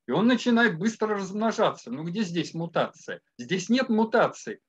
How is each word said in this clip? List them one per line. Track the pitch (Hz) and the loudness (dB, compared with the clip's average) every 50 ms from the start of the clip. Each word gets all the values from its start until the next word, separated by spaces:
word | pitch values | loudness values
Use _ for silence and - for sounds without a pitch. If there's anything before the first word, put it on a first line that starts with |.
| _ - | _ -2
И | - | 0
он | - 214 | 2 4
начинает | 240 254 233 - 247 233 226 233 226 175 | 4 4 2 2 2 4 4 4 4 2
быстро | 156 180 226 220 - 220 214 214 | 0 -2 -2 -2 -2 -2 -2 -2
размножаться. | 202 196 175 190 214 220 226 208 220 208 151 - - - 117 117 | -2 -4 -6 -4 -2 -2 0 0 2 2 0 0 -2 -8 -10 -10
Ну, | 139 160 | -8 -8
где | 170 170 214 226 | -6 -4 -4 -4
здесь | 175 170 170 151 - - | -2 -2 -4 -4 -4 -4
мутация? | 165 170 165 - 170 127 107 - - - - 95 - _ _ _ - | -6 -6 -4 -2 -2 -2 -2 -4 -10 -14 -14 -14 -14 _ _ _ -12
Здесь | 233 120 208 190 180 - | -6 -4 -4 -2 0 2
нет | 233 262 262 240 | 2 2 2 2
мутации. | 226 214 220 214 - 233 175 131 - - - - 104 - _ | 2 2 2 2 4 4 2 2 0 -4 -12 -12 -12 -12 _